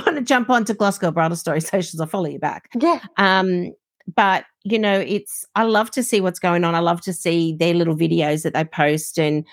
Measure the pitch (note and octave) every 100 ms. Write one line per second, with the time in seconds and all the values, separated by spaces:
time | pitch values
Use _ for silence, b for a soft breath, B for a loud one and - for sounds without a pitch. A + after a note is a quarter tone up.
0 | - D4+ A#3+ C4 A#3+ B3 A3 G#3+ G3+ G3
1 | F3 E3 E3 E3+ - D#3 D#3+ G3 E3+ D#3+
2 | D#3+ G3+ D#3+ C#3 D3 - - A#3+ D#4+ D#4
3 | - - G3 F#3+ F#3+ F3+ F3 - _ _
4 | - E3+ G3+ F#3 - _ G3+ A3 G#3 G3
5 | D3+ G3+ - - - G#3 A3+ G#3+ A3+ -
6 | A#3+ G#3 F#3 F3+ F3+ F3 E3+ E3+ E3+ F3
7 | - F3 F3 E3+ E3 D#3 E3 E3+ E3+ D#3
8 | E3 E3+ D3+ D#3 D#3 D3+ D#3+ - D3 D#3
9 | - - D3+ D3+ D3+